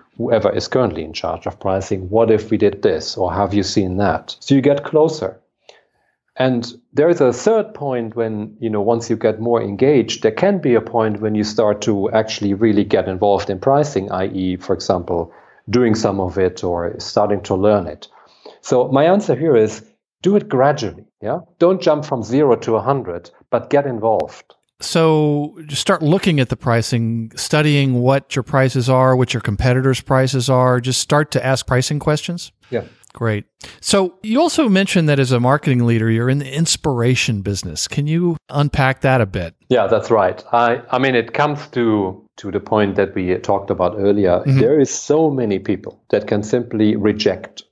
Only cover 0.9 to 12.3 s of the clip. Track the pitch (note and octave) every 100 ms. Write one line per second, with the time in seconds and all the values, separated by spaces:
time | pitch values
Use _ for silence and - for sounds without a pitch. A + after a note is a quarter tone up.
0.9 | D#2+ D#2 - E2+ E2 - - G2 F#2+ F#2
1.9 | F#2+ F2+ G#2+ A2+ G#2+ - G#2 G2+ - G#2+
2.9 | D#2 - - F2+ F2+ G2+ G2+ F#2+ - F#2
3.9 | F#2 G2 D#2 - - - C#3 C#3 C#3+ -
4.9 | D3+ D#3+ - F#2 - _ _ - _ _
5.9 | _ _ _ _ - C3 A#2+ A#2 - _
6.9 | - D#3+ E3+ B2+ A#2+ G#3+ A3+ G#3 - C#3+
7.9 | B2 A2+ A#2 A2+ G#2+ G#2+ - A2+ G#2 G2+
8.9 | A#2 - A2 A2 G#2 A#2 A#2 G#2 G2 C3+
9.9 | C#3+ G#2+ - A2 - F#3+ G3 C#3+ A2+ -
10.9 | A#2 A2 G2+ G#2+ G#2+ G#2 - G#2+ G#2 -
11.9 | G2+ F#2+ A2 A2